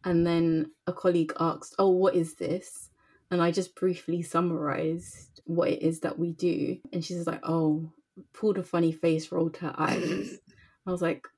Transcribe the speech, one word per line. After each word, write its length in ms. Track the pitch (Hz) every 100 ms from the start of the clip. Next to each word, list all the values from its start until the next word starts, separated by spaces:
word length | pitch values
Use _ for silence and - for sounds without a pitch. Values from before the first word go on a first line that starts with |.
and 220 | 185 170 170
then 460 | 170 165 160 156 - -
a 60 |
colleague 380 | 175 185 175 160 -
asked, 360 | 165 165 - -
"Oh, 100 | 196
what 240 | 180 185 180
is 200 | 165 -
this?" 540 | 175 175 - - - _ _ _ _
And 100 | 175
I 100 | 170
just 240 | 170 180 -
briefly 460 | 185 170 - 170
summarized 1200 | 165 170 175 160 147 - 160 165 180 - - - -
what 240 | 170 170
it 120 | -
is 200 | 160 165
that 180 | 160 -
we 120 | 170
do. 460 | 160 175 165 143 185 -
And 120 | 175 160
she's 200 | 175 165
like, 120 | 160
"Oh," 480 | 165 165 156 151 160 _ _ - -
pulled 240 | - 214 190
a 60 |
funny 280 | 175 175 165
face, 400 | 160 170 160 160
rolled 260 | 180 165 -
her 160 | 170 -
eyes. 640 | 156 - 117 185 202 - _ - - _ -
I 60 |
was 100 | 180
like 260 | 170 - -